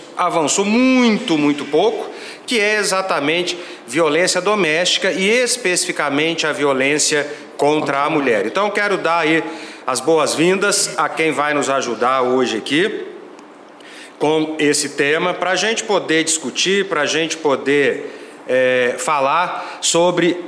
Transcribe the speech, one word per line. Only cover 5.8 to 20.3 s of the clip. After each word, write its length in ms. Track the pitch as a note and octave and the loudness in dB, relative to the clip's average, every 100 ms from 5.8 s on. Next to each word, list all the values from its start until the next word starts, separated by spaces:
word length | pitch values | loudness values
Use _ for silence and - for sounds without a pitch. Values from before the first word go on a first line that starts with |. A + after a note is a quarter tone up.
| F3+ E3 D3 C#3 D#3+ E3 D#3 | -2 -2 -2 0 0 -2 -2
a 60 | |
violência 760 | C3+ C#3+ C3 C3+ D3 B2 D3 C#3 - - - | 0 0 2 2 2 0 0 -2 -8 -12 0
contra 480 | C#3+ D3+ D3 C#3 | 2 2 0 0
a 60 | D3 | 0
mulher. 360 | D#3 C3 G#2+ G#2+ | 0 2 0 0
Então, 200 | F#3+ G#3 | 0 0
eu 60 | |
quero 260 | G#3 G#3 F#3 | 0 0 0
dar 220 | E3 E3+ | 0 0
aí 220 | D#3 D#3+ D#3 - - - - | 2 0 -2 -10 -14 -10 -4
as 140 | B2+ | -2
boas-vindas 920 | C3+ D#3+ C3 A2+ F3 F#3+ G3+ - - - | 2 2 2 2 2 2 2 0 -2 -2
a 100 | D3 | -2
quem 240 | - D#3+ | 0 -2
vai 220 | C3+ D3 | 0 0
nos 160 | D3 B2+ | 0 0
ajudar 540 | C#3 A#2+ A2 A#2+ C3 | 0 -2 0 2 2
hoje 340 | B2 B2+ A#2+ A2 | 2 2 2 -2
aqui 480 | - C#3+ G#3+ - - - - - - - - - - - - - | -2 0 0 -4 -10 -14 -18 -20 -20 -20 -20 -20 -20 -20 -14 -2
com 380 | D3+ D#3 D#3 - | 0 2 0 0
esse 300 | D3 C#3+ C3+ | 2 2 -2
tema, 440 | - C#3+ D#3+ F3+ | -2 0 2 0
pra 220 | E3 F3 F#3 | -2 -2 0
gente 300 | G#3 A3 - | -2 -2 -2
poder 400 | F#3+ C#3 D#3+ D#3+ | -2 2 0 2
discutir, 640 | - B2 - F3 G3 G3 | -2 -4 -2 0 0 0
pra 160 | D#3+ C#3 | 0 0
gente 320 | D3+ E3 D#3+ | 0 -2 -2
poder, 1040 | D3 C3+ C3+ C#3+ C3 G#2 - - - - - | 0 0 2 2 2 0 -6 -14 -18 -12 -2
é, 500 | B2+ B2+ B2+ B2 B2 | 2 4 2 0 0
falar 800 | - D3 C3+ D#3+ F3 - - - | -2 0 2 0 -2 -6 -10 -6
sobre 580 | - E3 F3 F3 F3 | 0 2 2 2 0